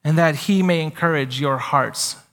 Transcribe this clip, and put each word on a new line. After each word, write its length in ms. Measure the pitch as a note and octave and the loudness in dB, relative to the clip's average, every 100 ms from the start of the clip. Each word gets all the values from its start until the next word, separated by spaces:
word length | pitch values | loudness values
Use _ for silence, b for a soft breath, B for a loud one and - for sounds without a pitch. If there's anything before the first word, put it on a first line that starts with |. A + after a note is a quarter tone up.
and 140 | D3+ D#3+ | 0 4
that 180 | E3 D3 | 4 2
he 280 | - G3 | 0 2
may 180 | F#3 E3+ | 2 0
encourage 580 | D#3 - E3+ D3+ C3+ B2+ | -2 -2 0 0 -2 -4
your 180 | C#3+ C3 | -2 -2
hearts." 580 | - C#3+ A#2 - - - - | 0 0 0 -4 -8 -8 -18